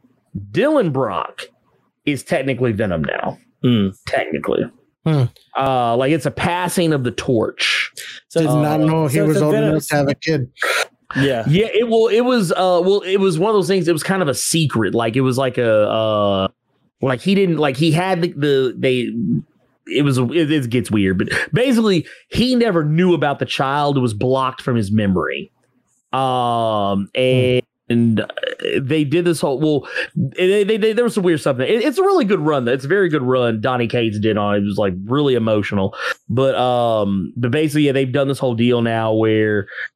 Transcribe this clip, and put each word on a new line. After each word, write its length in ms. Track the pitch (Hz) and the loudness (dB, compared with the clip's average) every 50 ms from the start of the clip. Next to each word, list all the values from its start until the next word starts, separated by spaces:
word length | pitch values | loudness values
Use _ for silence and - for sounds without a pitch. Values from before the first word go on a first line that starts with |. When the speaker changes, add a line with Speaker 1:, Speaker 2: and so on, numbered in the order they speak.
| _ _ _ _ _ _ - 101 101 101 | _ _ _ _ _ _ -14 -14 -12 -6
Speaker 1:
Dylan 400 | 104 151 226 294 311 285 220 170 135 | -2 0 0 2 2 2 2 0 0
Brock, 500 | 131 131 110 92 82 - - - - - - _ _ _ _ _ _ _ _ _ _ - | -2 -2 -2 -2 -4 -6 -8 -10 -16 -18 -20 _ _ _ _ _ _ _ _ _ _ -6
is 180 | - 143 123 - | -4 -4 -4 -4
technically 480 | - 175 156 135 135 131 113 127 123 110 | -4 -4 -2 -2 -2 -2 -2 0 0 0
Venom 300 | 98 110 98 87 80 76 | 0 -2 -2 -2 -2 -2
now. 340 | 67 50 - - - - - _ _ _ _ - | -2 -4 -4 -4 -6 -8 -10 _ _ _ _ 0
Speaker 2:
Hmm. 260 | 127 123 110 101 95 95 - - - | 2 2 4 2 0 -2 -6 -8 -4
Speaker 1:
Technically. 560 | - 131 104 - 78 69 - - - - - - - _ _ _ _ _ - | -4 -4 -2 -2 -4 -6 -4 -2 -2 -2 -2 -4 -8 _ _ _ _ _ -2
Speaker 3:
Hmm. 180 | 165 156 147 127 120 - _ _ _ - - | 0 2 2 2 0 -2 _ _ _ -6 -4
Speaker 1:
Uh, 380 | 135 139 131 123 123 117 117 127 | -2 0 0 0 2 2 2 2
like, 140 | 135 135 | 2 2
it's 140 | 160 160 - | 0 0 -2
a 60 | 147 | -4
passing 600 | - - - - - 175 180 180 - - 170 160 156 | -4 -4 -2 -2 -2 -2 -2 -2 -2 0 0 0 0
of 100 | 139 127 | 0 -2
the 80 | 120 | -4
torch. 800 | - - - - 127 110 95 - - - - - - - - - - - - - - - - _ | -4 -4 -2 0 0 0 0 -2 -4 -4 -4 -2 -2 -2 -4 -6 -10 -14 -16 -16 -18 -20 -12 _
Speaker 2:
So 140 | - 165 | -2 0
Speaker 3:
Did 60 | 160 147 | 0 2
not 340 | 143 147 151 151 151 156 | 2 2 2 2 2 2
Speaker 1:
Uh, 40 | 156 | 2
Speaker 3:
know 220 | 156 160 160 160 147 | 2 2 2 0 0
he 100 | 123 160 | 0 2
Speaker 2:
so 80 | 156 | 2
Speaker 3:
was 120 | 151 156 - | 2 2 2
Speaker 2:
it's 40 | |
a 40 | 151 | 2
Speaker 3:
old 80 | 151 156 | 2 2
Speaker 2:
Venom 140 | - 151 151 | 2 2 2
Speaker 3:
enough 160 | 156 156 147 - | 0 0 -2 -2
to 80 | 151 | -2
have 120 | 147 143 139 | 0 0 0
a 60 | 139 | -2
kid. 320 | - - 160 160 143 127 - - - - - - - - - _ _ _ - - | -4 -2 -2 -2 -2 -2 -4 -8 -6 -6 -4 -4 -4 -4 -6 _ _ _ -8 -4
Speaker 2:
Yeah. 280 | 131 139 139 131 117 110 - | -2 0 0 0 0 0 2
Speaker 1:
Yeah, 200 | 151 185 214 220 - | 2 2 2 0 0
it, 140 | 202 240 233 | 0 0 2
well, 180 | 220 226 226 226 | 2 2 2 4
it 140 | 196 226 | 2 2
was, 300 | 247 247 254 240 202 160 | 2 2 2 2 2 0
uh, 300 | 196 165 185 185 180 175 175 | 0 2 2 2 2 2 2
well, 180 | 190 202 202 | 2 2 0
it 160 | - 180 190 202 | 0 0 0 2
was 220 | 196 190 165 156 | 2 2 2 2
one 100 | 180 220 | 0 2
of 60 | 220 | 2
those 120 | 208 175 151 | 2 2 2
things. 200 | 196 190 165 160 | 0 0 2 0
It 60 | 175 | 0
was 100 | 151 - | -2 -2
kind 180 | - 196 190 | -2 -2 0
of 60 | 185 147 | 0 0
a 60 | 127 | -2
secret. 580 | - - - - 165 160 135 - 113 110 92 107 | -2 -2 -2 -2 0 0 0 0 0 0 0 0
Like, 220 | 113 117 117 110 | 0 0 0 0
it 60 | 135 | 0
was 160 | 131 131 123 123 | 0 0 0 0
like 180 | 139 131 - - | -2 -2 -2 0
a, 300 | 123 117 110 107 104 104 | 0 2 4 4 2 2
uh, 580 | 107 110 110 110 107 104 104 101 98 95 95 95 - _ _ _ _ _ _ _ _ - | 2 0 0 0 0 2 2 2 2 0 0 -2 -4 _ _ _ _ _ _ _ _ -6
like, 200 | - 135 131 117 | -4 -2 -2 -2
he 120 | - 180 202 | 0 0 2
didn't, 240 | 190 196 185 165 147 | 2 2 2 2 0
like, 200 | 151 143 131 123 | 0 0 0 0
he 140 | 156 165 | 0 2
had 300 | 151 165 180 190 190 170 | 2 2 0 0 0 0
the, 120 | 175 175 - | -2 -4 -4
the, 420 | 139 143 147 139 135 131 127 - 120 | -2 0 2 2 2 2 0 -2 -2
they, 320 | 120 131 127 127 120 110 110 117 98 - 120 110 - _ _ _ _ _ _ _ _ - | 0 0 0 0 -2 -4 -4 -4 -4 -2 -2 -4 -4 _ _ _ _ _ _ _ _ -6
it 120 | 85 123 147 | -2 0 0
was, 140 | 143 131 123 | 2 2 0
it, 320 | 127 120 135 170 165 139 | 0 0 0 0 0 0
it 180 | 156 151 131 117 | 0 -2 -2 -2
gets 220 | 110 127 101 - | -2 -2 -2 0
weird, 260 | - 107 98 95 92 92 | 0 0 2 2 0 0
but 120 | 110 - - - - - | -2 -2 -4 -4 -4 -2
basically 540 | - 202 247 277 247 220 226 214 190 160 - - - - _ _ | -2 0 0 2 2 2 2 2 2 0 -2 -4 -10 -20 _ _
he 260 | - - 220 254 254 | -2 0 0 2 2
never 280 | 240 233 226 185 170 151 | 2 2 2 2 0 0
knew 300 | 147 151 160 185 185 175 | 2 2 2 4 4 2
about 240 | 151 147 143 143 139 | 2 2 0 -2 -2
the 60 | 139 | -4
child. 520 | 131 - - 143 135 139 147 147 147 143 139 | -4 -4 -2 -2 -2 0 0 0 0 0 2
It 40 | |
was 120 | 123 123 110 | 0 0 -2
blocked 480 | 104 131 127 131 135 131 127 127 - | -2 -2 0 0 0 0 -2 -4 -6
from 140 | - - 123 | -4 -2 -2
his 160 | 117 107 95 | 0 0 0
memory. 600 | 107 110 107 98 92 87 78 71 69 69 67 - _ _ _ _ _ _ _ _ _ _ _ _ - | 0 0 2 2 0 0 0 -2 -6 -8 -10 -14 _ _ _ _ _ _ _ _ _ _ _ _ -4
Um, 960 | 131 135 131 127 127 123 120 120 117 113 113 110 104 101 98 101 98 98 95 - | -2 -2 0 0 0 0 0 0 0 0 0 0 0 0 0 -2 -2 -4 -4 -2
and, 460 | 123 127 127 131 127 123 127 123 123 | 0 2 2 2 2 2 2 0 0
Speaker 3:
Hmm. 320 | - _ _ _ _ - 117 | -2 _ _ _ _ -2 0
Speaker 1:
and, 260 | 117 117 117 113 107 | 2 2 2 2 0
uh, 80 | 110 - - - - - - - 50 50 - - | -2 -4 -6 -8 -8 -8 -6 -6 -4 -4 -2 -2
they 220 | 139 123 151 160 151 | -2 0 0 0 0
did 220 | 139 131 175 175 | 0 0 0 0
this 160 | 175 165 - | 0 0 0
whole, 180 | - 151 135 123 | -2 -2 -2 0
well, 300 | 156 156 151 139 - - - - - - - | 0 0 0 0 -2 -4 -8 -8 -8 -6 -6
they, 480 | - 127 135 - - 180 185 196 208 202 | -4 -6 -4 -2 -2 0 2 2 2 2
they, 140 | 185 220 214 | 0 0 0
they, 160 | 202 220 214 | 0 0 0
there 100 | 208 240 | 0 0
was 100 | 233 - | 0 0
some 80 | 220 180 | 0 0
weird 160 | 180 165 151 | 2 0 0
stuff. 200 | - 165 139 120 | 0 -2 -2 0
It, 100 | 131 123 202 233 220 | 0 0 0 0 0
it's 140 | 302 269 381 | 0 0 2
a 60 | 370 | 2
really 220 | 392 392 359 262 | 2 4 2 2
good 140 | 190 208 170 | 2 2 0
run, 260 | 147 151 151 139 123 | 0 0 0 0 0
though. 80 | 117 127 | 0 -2
It's 120 | 139 123 | -2 -2
a 40 | 139 | 0
very 200 | 175 208 196 180 | 0 2 2 2
good 140 | 151 151 127 | 0 0 0
run 380 | 123 127 131 123 117 113 110 | 2 2 2 2 2 0 0
Donny 260 | 107 131 127 123 120 110 | -2 -2 0 0 -2 -2
Cates 320 | - 120 117 113 104 104 | 0 0 0 0 -2 0
did 180 | 101 110 107 104 | 0 0 2 2
on 180 | 104 104 101 | 0 0 0
it. 40 | 104 | 0
It 60 | 101 | 0
was, 120 | 104 98 101 | 0 0 0
like, 160 | 107 98 90 90 95 | 0 -2 -2 -4 -6
really 280 | 107 127 143 147 139 127 | -4 -2 0 2 2 2
emotional. 600 | 120 113 110 110 107 98 - - 101 95 104 - - - - - - _ - | 2 0 0 0 0 0 -2 -2 -2 -2 -2 -4 -6 -8 -8 -8 -8 _ -4
But, 240 | 117 120 135 135 123 | -2 0 2 2 2
um, 800 | 92 123 127 123 123 120 117 113 110 104 98 98 98 90 - - | 0 0 0 0 2 2 2 2 2 0 0 -2 -2 -4 -6 -6
but 140 | 120 120 123 | -4 -4 -2
basically, 320 | 120 156 160 156 135 151 151 | 0 0 0 0 0 2 2
yeah, 80 | 143 131 | 2 2
they've 180 | 135 135 127 | 0 0 0
done 160 | 123 143 139 139 | 0 -2 0 -2
this 100 | 139 - | -2 -2
whole 140 | - 127 120 | -2 -2 0
deal 260 | 110 117 120 120 120 | 0 2 2 2 2
now 320 | 117 117 113 113 113 110 110 | 0 0 0 0 0 0 2
where, 540 | 110 110 110 110 107 107 107 107 104 98 - - - - - _ | 2 2 2 2 2 2 2 0 -2 -2 -6 -10 -14 -14 -14 _